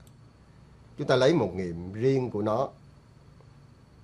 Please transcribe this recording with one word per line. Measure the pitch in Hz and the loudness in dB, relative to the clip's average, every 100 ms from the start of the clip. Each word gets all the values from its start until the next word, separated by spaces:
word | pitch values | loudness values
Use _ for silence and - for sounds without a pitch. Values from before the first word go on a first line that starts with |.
| - - - - - - - - - - | -20 -20 -20 -20 -20 -20 -20 -20 -18 -8
chúng | 143 | 0
ta | 131 | 4
lấy | 131 | 4
một | 170 101 | 4 0
nghiệm | 90 92 85 90 | -2 -6 -8 -10
riêng | 104 127 135 127 | -2 0 0 0
của | 101 | -2
nó. | 107 110 139 - - - - - - - - - - - - - | 0 0 -2 -8 -20 -20 -20 -20 -20 -20 -20 -20 -20 -20 -20 -20